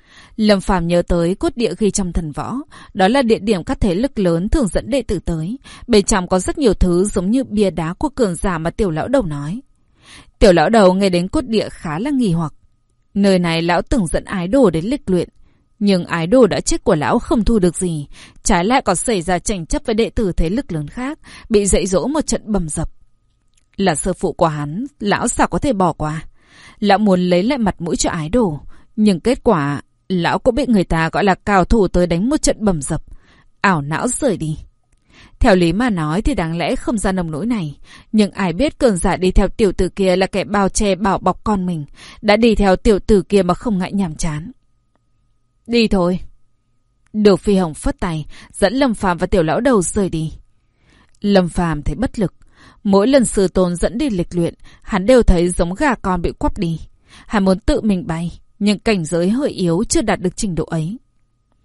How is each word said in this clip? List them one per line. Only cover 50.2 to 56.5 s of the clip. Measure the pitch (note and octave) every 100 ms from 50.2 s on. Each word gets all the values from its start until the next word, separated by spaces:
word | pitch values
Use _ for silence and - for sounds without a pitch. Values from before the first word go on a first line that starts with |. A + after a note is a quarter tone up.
| D#3+ - - _ _ _ _ _ _ _
Lâm | G#3 G3 F3
Phàm | - E3+ D3+
thấy | - D3
bất | B3 -
lực, | F#3 - - _ - _
mỗi | G#3 G3 A3
lần | C#4 A3
sư | - F#3
tôn | F#3+ F3+ E3+
dẫn | G3 A#3
đi | D4
lịch | F#3 E3+ F3
luyện, | E3+ - - -
hắn | - G3+ G3
đều | B3+
thấy | - F3+ F3
giống | F3+ F3
gà | F#3 D4 A3+
con | G3 F3+
bị | E3+
quắp | - D4